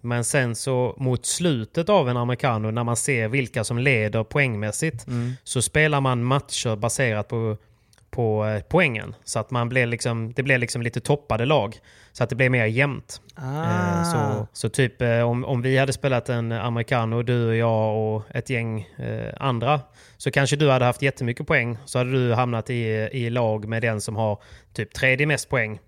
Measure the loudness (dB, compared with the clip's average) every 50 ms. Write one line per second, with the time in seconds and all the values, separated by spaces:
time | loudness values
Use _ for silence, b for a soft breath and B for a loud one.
0 | -4 -2 -2 -2 -2 0 2 2 2 2 -2 -4 -4 -2 0 0 0 -2 -2 -2
1 | -2 -2 -2 -2 -2 -4 -4 0 0 0 0 0 -2 -4 _ -4 0 4 4 4
2 | 4 4 2 0 0 0 -2 0 0 0 0 2 0 -2 -2 0 0 0 0 0
3 | 0 0 0 0 0 0 0 0 -2 0 -2 -4 -2 -2 -2 0 2 2 2 4
4 | 2 2 0 -2 -2 0 0 0 0 2 0 -2 -4 -4 -4 -2 -2 -4 -4 -6
5 | -8 -6 -4 -4 -4 -4 -6 -8 _ -6 -2 -2 -2 0 _ 2 2 4 2 2
6 | 2 2 2 2 2 2 2 0 0 -2 -6 -4 -2 -2 -2 0 -2 -2 0 0
7 | 0 0 0 -2 -2 -4 -4 -2 -2 -2 -4 -4 b b b b b b b b
8 | b _ -4 -2 0 0 2 0 0 0 -2 -4 -4 _ 2 2 2 2 0 -4
9 | -8 -10 -14 -16 _ -6 -4 -4 -4 -2 -2 -2 -2 0 2 2 2 2 0 -2
10 | -2 -2 -2 -2 -4 -4 -4 -4 0 2 2 2 2 -2 -2 -4 -4 -2 -4 -4
11 | 0 0 0 0 0 _ -2 0 2 4 4 2 2 0 -4 -10 B B B B
12 | B B B -4 -4 -2 2 2 4 4 4 4 2 2 2 2 0 0 0 -6
13 | -8 _ -18 -18 _ -20 -18 -12 -10 -8 -6 -4 -2 0 0 2 2 2 2 0
14 | 0 0 0 0 0 0 -2 -2 -4 -8 _ -6 -6 -4 0 2 0 0 0 _
15 | 0 2 2 4 2 2 0 0 -2 -2 -2 0 0 2 2 2 2 2 0 -2
16 | 0 0 0 0 0 0 -2 -2 -2 -2 -2 -2 -2 -2 -2 -2 0 0 0 0
17 | 0 0 0 -2 0 0 2 2 2 2 2 2 2 2 2 2 2 2 0 0
18 | 0 -2 -2 -4 -6 -6 -8 -8 -4 -2 -4 -2 -2 -4 -6 -6 -8 -10 -12 -10
19 | -8 -6 -6 -6 -8 -8 -8 -4 -2 -2 0 0 2 2 2 0 0 _ B B
20 | B B B B -6 -2 0 2 2 2 2 2 4 4 4 6 4 2 2 2
21 | 0 -2 -2 0 -4 -4 -4 -4 -2 0 2 2 2 0 -4 -6 -10 -6 -2 -2
22 | 0 0 2 2 2 2 2 2 2 0 0 -4 -4 -4 -4 -2 -2 -2 -2 -2
23 | -2 -4 -4 -4 -4 -2 0 0 0 0 2 0 0 0 0 0 0 0 0 0
24 | -4 -4 -2 0 0 0 0 -2 B B B B B B _ -6 -6 -6 _ 0
25 | 2 2 4 4 2 2 0 -2 -2 _ 0 0 0 -2 -4 -10 _